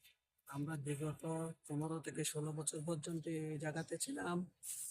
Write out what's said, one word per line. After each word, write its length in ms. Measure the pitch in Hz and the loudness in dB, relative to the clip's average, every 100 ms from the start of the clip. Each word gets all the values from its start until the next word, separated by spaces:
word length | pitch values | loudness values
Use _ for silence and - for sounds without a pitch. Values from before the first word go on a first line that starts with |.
| - - _ _ - | -8 -20 _ _ -8
আমরা 300 | 139 147 156 | -2 0 0
বিগত 760 | 139 143 151 - 165 160 165 160 - | 0 0 0 0 0 0 0 -4 -2
পনেরো 320 | 147 160 160 | 2 2 2
থেকে 240 | 151 156 | 0 0
ষোলো 280 | 151 151 151 | 0 2 0
বছর 260 | 151 147 160 160 | 0 0 0 0
পর্যন্ত 420 | 160 160 165 165 | 0 0 0 0
এই 300 | 160 156 151 | 0 0 0
জায়গাতে 400 | 156 - - - | 0 0 -2 -2
ছিলাম। 520 | - 285 175 175 180 - - - - | 0 0 2 2 0 -6 -8 -6 -4